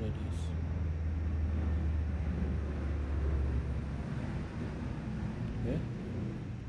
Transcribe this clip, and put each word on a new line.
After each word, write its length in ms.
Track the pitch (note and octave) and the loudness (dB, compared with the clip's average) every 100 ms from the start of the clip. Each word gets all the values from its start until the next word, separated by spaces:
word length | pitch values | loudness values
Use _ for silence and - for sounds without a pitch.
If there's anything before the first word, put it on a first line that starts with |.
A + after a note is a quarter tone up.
radius. 380 | A2 - - - - - - - - - - - - - - - - - - - - - - - - - - - - - - - D2 - - - - - - - - - - - - - - - - - - - - - - - | 0 -2 -2 -2 0 0 0 0 0 0 0 2 2 2 2 4 4 4 4 2 2 2 2 2 2 2 0 0 0 0 0 2 2 2 2 2 2 -2 -2 -2 -2 -2 -2 -2 -4 -4 -4 -2 -4 -2 -2 -2 -2 -2 -2 -2
Okay. 180 | A#2 D3+ - - - - - - - - | 0 0 -2 -4 -4 -2 -2 -4 -6 -6